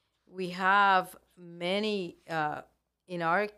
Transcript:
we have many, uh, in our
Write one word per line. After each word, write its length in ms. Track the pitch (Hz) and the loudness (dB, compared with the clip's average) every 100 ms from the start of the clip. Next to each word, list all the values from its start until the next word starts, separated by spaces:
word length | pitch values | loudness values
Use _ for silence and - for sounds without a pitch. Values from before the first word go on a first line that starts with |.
| _ _ _ | _ _ _
we 220 | 185 180 | -10 -8
have 680 | 180 185 196 196 190 180 - _ - | -2 2 6 6 4 2 -8 _ -20
many, 800 | 175 170 175 196 214 208 175 - - | -20 -8 -4 -2 -2 -4 -6 -10 -8
uh, 320 | 160 151 143 - _ _ _ - | -4 -4 -6 -12 _ _ _ -12
in 140 | 175 | -4
our 260 | 165 180 208 | 0 0 -2